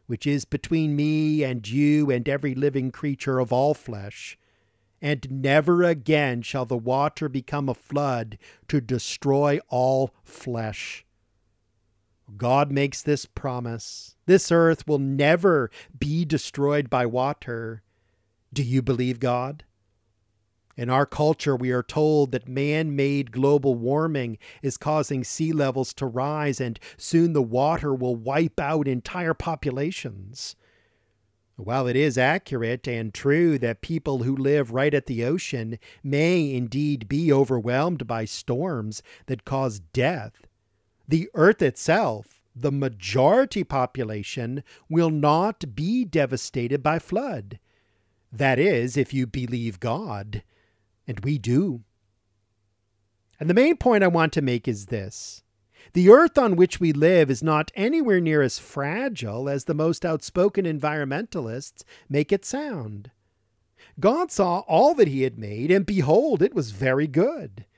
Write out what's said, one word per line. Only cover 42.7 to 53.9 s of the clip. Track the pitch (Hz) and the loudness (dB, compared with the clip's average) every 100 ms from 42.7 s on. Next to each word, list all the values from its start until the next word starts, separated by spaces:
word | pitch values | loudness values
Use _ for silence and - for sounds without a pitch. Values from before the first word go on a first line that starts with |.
majority | 139 135 107 92 131 139 226 269 208 | -2 -4 -6 -4 4 4 4 2 -2
population, | 175 139 127 - 110 107 101 - 117 135 - - - | -4 -2 -4 -4 -6 -6 -8 -8 -8 -8 -12 -18 -2
will | 160 165 | 2 2
not | 156 147 156 202 - 151 | 4 4 4 2 -2 -8
be | 104 165 247 214 | -6 -2 -2 0
devastated | 160 135 127 - 131 120 139 | 0 0 -2 -6 -4 -2 0
by | 143 160 | 0 -2
flood. | - 196 277 151 98 107 _ _ _ _ _ _ _ | -2 -4 -4 -8 -10 -18 _ _ _ _ _ _ _
That | 113 139 127 | -2 0 2
is, | 185 131 123 127 | 2 2 0 -2
if | 131 | -2
you | 135 123 | -2 -4
believe | 131 123 120 117 95 | -4 -6 -4 -6 -6
God, | 120 143 208 104 104 104 - _ _ _ _ _ - | -6 -6 -6 -10 -10 -12 -12 _ _ _ _ _ -12
and | 104 | -6
we | 135 147 | -4 -2
do. | 110 127 196 120 - _ _ _ _ _ _ _ _ _ _ _ _ _ _ - | 2 2 2 -4 -12 _ _ _ _ _ _ _ _ _ _ _ _ _ _ -6
And | 151 | 0
the | |
main | 185 285 320 | 4 4 4
point | 254 | 2